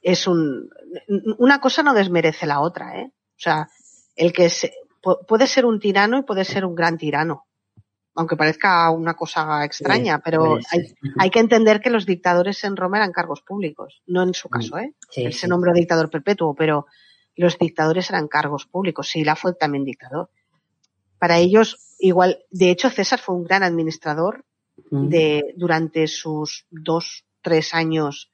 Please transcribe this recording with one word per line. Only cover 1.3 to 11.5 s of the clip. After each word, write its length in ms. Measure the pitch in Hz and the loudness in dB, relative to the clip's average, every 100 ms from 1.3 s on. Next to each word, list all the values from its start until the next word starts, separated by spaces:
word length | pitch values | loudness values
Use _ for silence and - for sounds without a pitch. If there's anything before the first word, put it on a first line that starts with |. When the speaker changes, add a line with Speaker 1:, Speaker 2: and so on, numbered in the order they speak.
| 220 | 2
Speaker 1:
una 220 | 254 277 | 4 4
cosa 220 | 269 285 | 2 0
no 120 | 294 | 2
desmerece 520 | 240 196 175 165 156 165 | 4 2 2 0 -2 -4
la 140 | 143 | -2
otra, 380 | 156 175 - 185 | -2 -4 -14 -14
¿eh? 120 | 254 _ _ _ | -14 _ _ _
O 40 | |
sea, 280 | - 156 - _ - _ _ - | -2 -2 -4 _ -20 _ _ 0
el 160 | 170 | 0
que 160 | 170 170 | 4 2
se, 240 | - 165 - - _ | 2 -6 -8 -20 _
pu-, 200 | 190 180 - | -2 -2 2
puede 200 | 220 262 | 2 2
ser 200 | - 247 | 2 2
un 120 | 220 | 2
tirano 400 | 208 196 208 254 | 0 2 2 0
y 40 | |
puede 220 | 269 196 | -2 -4
ser 200 | 190 196 | -2 -4
un 100 | 190 | -4
gran 220 | 170 165 165 | -2 -2 -2
tirano. 480 | 151 143 160 147 _ _ _ _ _ _ _ - | -4 -2 -2 -6 _ _ _ _ _ _ _ -8
Aunque 200 | 165 160 | -4 0
parezca 520 | 156 156 202 180 165 | -2 0 2 4 2
una 240 | 165 165 | 0 -4
cosa 500 | 165 160 - 156 151 | -6 -6 -4 -2 -2
extraña, 520 | 147 - 156 208 233 151 | -4 -6 -2 0 0 -2
Speaker 2:
Sí, 60 | |
Speaker 1:
pero 140 | 165 160 | 0 0
Speaker 2:
puede 180 | 160 151 | 2 0
ser. 180 | - 175 | 0 -4
Speaker 1:
hay, 140 | 175 _ 139 - | -4 _ -10 0
hay 120 | 185 | 2
que 100 | 233 | 4
entender 400 | 226 | 4